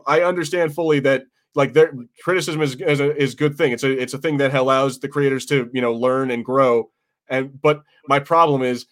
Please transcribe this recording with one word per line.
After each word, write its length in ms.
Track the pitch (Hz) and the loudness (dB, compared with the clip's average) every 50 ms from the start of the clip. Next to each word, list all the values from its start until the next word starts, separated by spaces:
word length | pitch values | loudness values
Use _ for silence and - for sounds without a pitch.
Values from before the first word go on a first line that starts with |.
| - | -2
I 140 | 139 151 165 | 0 2 2
understand 520 | 175 180 180 175 156 147 180 175 170 156 147 | 2 2 0 -2 -4 -4 -2 -2 -2 -2 -2
fully 240 | 170 165 160 151 143 | -2 0 0 0 2
that, 240 | 131 135 135 131 - _ _ _ _ _ - | 2 2 0 0 -2 _ _ _ _ _ -2
like, 160 | 147 139 120 | -2 -2 2
their 200 | 117 156 160 160 143 123 120 _ _ _ | 4 4 4 2 0 -14 -16 _ _ _
criticism 400 | - 170 185 180 151 170 156 156 | -4 -2 -2 -2 -2 -4 -4 -2
is, 140 | 151 135 123 | -2 -4 -4
is 240 | 131 185 156 147 143 | -4 -2 -2 0 0
a, 160 | 143 147 143 143 | 0 -2 0 0
is 140 | 139 127 117 | -2 -2 -2
good 220 | - 151 151 147 - | -2 -2 -2 0 0
thing. 140 | 165 131 | 0 0
It's 100 | 120 113 | 0 0
a, 80 | 143 135 | -2 -2
it's 240 | 131 127 127 123 - | -2 -2 -4 -6 -8
a 40 | 139 | -6
thing 180 | - 160 147 | -4 -2 0
that 180 | 139 139 131 143 | 0 0 0 2
allows 460 | 135 127 135 135 135 139 135 127 - | 0 2 2 2 2 2 0 -2 -6
the 80 | - 131 | -10 -6
creators 360 | - 147 143 135 135 127 - | -4 0 0 0 0 -2 -2
to, 220 | - 147 135 120 120 | -2 -2 -2 -2 -2
you 80 | 131 127 | -4 -2
know, 120 | 123 117 | -2 -2
learn 380 | 117 117 120 127 131 131 135 127 | -2 0 0 0 0 0 -2 -2
and 140 | 120 120 110 | -4 -6 -4
grow. 460 | 123 131 135 135 127 120 117 107 _ _ _ _ _ _ _ _ - | -2 2 2 4 4 2 0 -2 _ _ _ _ _ _ _ _ -6
And, 320 | 131 131 135 139 139 127 | -4 -4 -4 -6 -8 -2
but 220 | 151 151 151 147 _ _ _ _ - | 0 0 0 0 _ _ _ _ -2
my 140 | 135 139 143 | -2 -2 0
problem 420 | 143 - 165 165 165 151 139 131 | 0 2 4 4 4 4 2 0
is, 240 | 127 127 123 123 - _ | 0 -2 -2 -4 -8 _